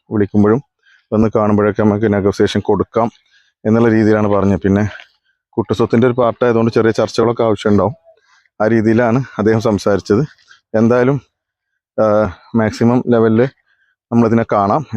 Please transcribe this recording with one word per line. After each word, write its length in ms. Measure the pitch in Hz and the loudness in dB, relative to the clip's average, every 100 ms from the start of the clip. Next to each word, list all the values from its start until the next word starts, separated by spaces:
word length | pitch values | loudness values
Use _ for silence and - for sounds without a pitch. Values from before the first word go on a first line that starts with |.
| - | -8
വിളിക്കുമ്പോഴും 500 | 107 101 104 104 117 - _ _ _ _ | -4 -2 0 2 0 -4 _ _ _ _
വന്ന് 160 | 107 110 113 | -2 0 0
കാണുമ്പോഴൊക്കെ 480 | 107 104 104 101 | 0 0 0 0
നമുക്ക് 300 | 107 101 110 | 0 0 0
നെഗോസിയേഷൻ 460 | 101 98 - 104 104 | 0 0 0 -2 -2
കൊടുക്കാം 500 | - 101 95 113 113 - _ _ _ _ 110 | -2 -2 -2 -4 -4 -6 _ _ _ _ -2
എന്നുള്ള 240 | 113 117 | 0 2
രീതിയിലാണ് 380 | 110 107 107 104 | 2 2 2 0
പറഞ്ഞത്. 320 | 101 98 92 | 0 0 0
പിന്നെ 300 | 98 98 104 - - _ _ _ _ | 0 0 -2 -8 -20 _ _ _ _
കുട്ടുസ്വത്തിന്റെ 580 | - 104 101 139 120 127 | -6 -4 -2 0 2 0
ഒരു 60 | |
പാർട്ട് 320 | 120 117 110 123 | 0 -2 0 0
ആയതുകൊണ്ട് 260 | 113 113 | 0 0
ചെറിയ 200 | 117 113 | 0 0
ചർച്ചകളൊക്കെ 520 | 110 107 - 113 117 | 0 -2 -2 -2 0
ആവശ്യമുണ്ടാവും. 500 | 113 104 107 101 95 - _ - _ _ _ - | -2 -2 0 0 0 -4 _ -20 _ _ _ -4
ആ 60 | 107 | -2
രീതിയിലാണ് 560 | 113 107 113 120 123 123 - | 0 2 2 2 -2 -4 -4
അദ്ദേഹം 240 | 107 110 | 0 0
സംസാരിച്ചത്. 640 | 113 101 - 98 - 104 151 _ _ - _ 110 | 0 -2 0 -2 0 -2 -2 _ _ -20 _ 0
എന്തായാലും, 440 | 113 123 127 143 - _ _ _ _ _ _ - | 2 2 0 -2 -6 _ _ _ _ _ _ -4
ആ, 340 | 110 107 107 87 _ 113 | 0 0 -2 -6 _ -4
മാക്സിമം 480 | 107 - 117 123 - | -2 0 0 0 0
ലെവലിൽ 380 | 117 113 113 131 - _ _ _ _ - | 0 2 2 -2 -4 _ _ _ _ -4
നമ്മളിതിനെ 340 | 120 113 117 113 | 0 2 0 0
കാണാം. 340 | 110 98 117 127 | 0 0 -2 -4